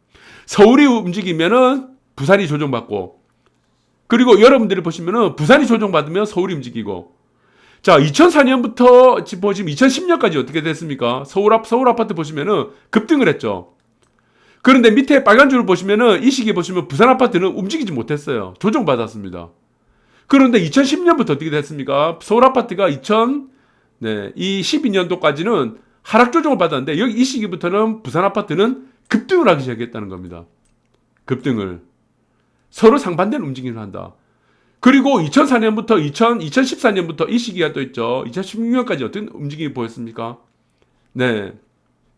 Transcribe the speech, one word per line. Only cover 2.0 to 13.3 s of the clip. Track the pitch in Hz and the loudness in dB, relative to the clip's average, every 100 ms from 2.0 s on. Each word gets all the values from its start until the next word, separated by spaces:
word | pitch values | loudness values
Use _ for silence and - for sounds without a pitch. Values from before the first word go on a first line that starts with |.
| _ - | _ -8
부산이 | 139 202 180 | 0 0 0
조정받고, | 147 147 120 113 101 90 _ _ _ _ _ _ _ _ _ _ | -4 -4 -6 -6 -10 -10 _ _ _ _ _ _ _ _ _ _
그리고 | 233 247 196 | 0 4 8
여러분들이 | 233 269 214 185 | 8 6 2 -2
보시면은 | 170 165 170 220 202 - | -4 -6 -4 0 -2 -2
부산이 | 151 277 262 | 2 4 4
조정받으면 | 226 208 165 147 175 208 | 0 0 -2 -2 -4 -4
서울이 | 180 180 160 | -4 -4 -6
움직이고. | 120 117 101 90 85 _ _ _ _ _ _ _ | -10 -10 -8 -10 -14 _ _ _ _ _ _ _
자, | - 160 | 4 4
이천사 | 151 139 349 302 | 4 4 4 4
년부터 | 254 262 240 - 247 247 254 - - | 2 2 -2 2 6 8 8 4 -2
지금 | 185 | -6
보시면 | 202 196 185 | -4 -4 -6
이천십 | 143 262 262 359 | 2 2 2 -2
년까지 | 330 226 156 | 0 0 -2
어떻게 | 127 156 | -4 -4
됐습니까? | 156 156 165 139 120 127 139 | -6 -8 -8 -4 -4 -4 -6
서울 | 196 208 | -2 2
앞-, | 220 220 | 2 0
서울 | 233 254 | 0 0
아파트 | 233 220 | 0 -2
보시면은 | 170 151 156 160 196 127 - _ | -4 -8 -6 -2 -2 -4 -10 _
급등을 | 220 220 302 | -2 0 2
했죠. | 214 | 2